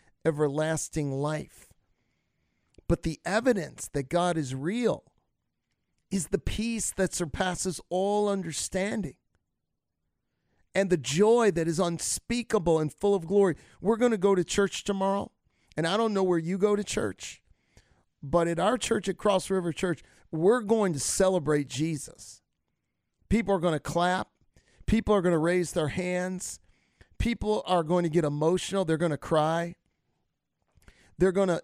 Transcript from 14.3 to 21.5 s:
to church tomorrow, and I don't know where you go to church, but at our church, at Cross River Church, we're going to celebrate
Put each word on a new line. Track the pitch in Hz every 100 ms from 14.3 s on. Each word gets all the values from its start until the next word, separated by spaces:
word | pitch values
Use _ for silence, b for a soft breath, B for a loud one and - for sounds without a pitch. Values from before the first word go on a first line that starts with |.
| 190
to |
church | 165 - 196 -
tomorrow, | - 196 196 196 - _ _ b b -
and | 165
I | 208
don't | 226
know | 196
where | 185 170
you | 165 185
go | 208 208
to |
church, | 202 - 104 - - - _ b b b b b b _
but | 139 170 170
at | 165
our | 185 240
church, | - - 196
at | 180
Cross | 214 190 -
River | 190 170
Church, | 151 180 151 b b b
we're | 156 180 247
going | 202 226 196
to | 147
celebrate | - - 190 185 147